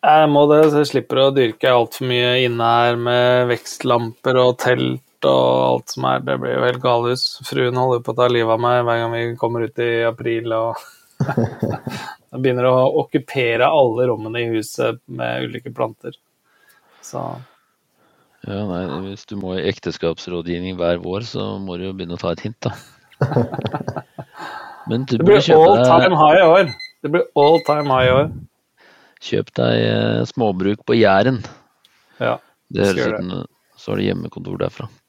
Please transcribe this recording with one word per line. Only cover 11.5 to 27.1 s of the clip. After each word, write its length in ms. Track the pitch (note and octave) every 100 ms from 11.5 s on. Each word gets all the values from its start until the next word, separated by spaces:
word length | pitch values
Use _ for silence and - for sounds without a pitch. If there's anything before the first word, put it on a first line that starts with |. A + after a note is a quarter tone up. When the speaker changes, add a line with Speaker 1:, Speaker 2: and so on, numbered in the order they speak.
| - - - - - - - _ B2
Speaker 1:
begynner 260 | C3 B2 B2+
å 80 | B2+ C3 D#3
okkupere 640 | C3+ D3 B2+ C#3 A#2+ A#2 C3
alle 400 | D#3+ B2+ A2+ B2+
rommene 360 | A2 A2 A#2
i 60 | A#2
huset 480 | A2+ G#2+ - A#2+ A#2 _
med 400 | B2+ B2 B2 B2+
ulike 240 | A#2 A#2+
planter. 380 | B2 B2 A2 A#2+ - _ _ _ _ _ _ _ _
Så. 220 | - - E2+ E2+ B2+ _ _ _ _ _ _ _ _ _
Speaker 2:
Ja, 160 | - G2+ G#2
nei, 180 | F2 F#2 D2 F#2+
hvis 160 | G2 -
du 100 | G#2
må 200 | F#2+ F#2
i 80 | F2+
ekteskapsrådgivning 1040 | - - - E2+ E2 - F2+ E2 E2+ F2+ F#2
hver 240 | E2+ F2
vår, 220 | F2 F#2+ A#2
så 300 | - G#2 G2
må 200 | F#2+ F2
du 100 | F#2+
jo 60 |
begynne 200 | F#2+ E2+
å 60 | E2+
ta 100 | F#2 E2
et 80 |
hint, 160 | G#2 A#2
da. 140 | A#2 - - _ _ _
<laughs> 100 | C3 D3 A#2+ - - - - - - - - - - - - - -
Men 160 | A2+
du 120 | C3 A#2
Speaker 1:
Det 80 |
Speaker 2:
burde 80 | E3+
Speaker 1:
blir 100 | G3+
Speaker 2:
kjøpe 240 | E3+ D#3 E3
Speaker 1:
all 120 | G#3+
Speaker 2:
deg 80 | B2+
Speaker 1:
time 300 | - F#3 E3+
high 180 | D3+ E3+
i 80 | F3
år. 220 | F3 F3+ - - _
Det 80 | C#3+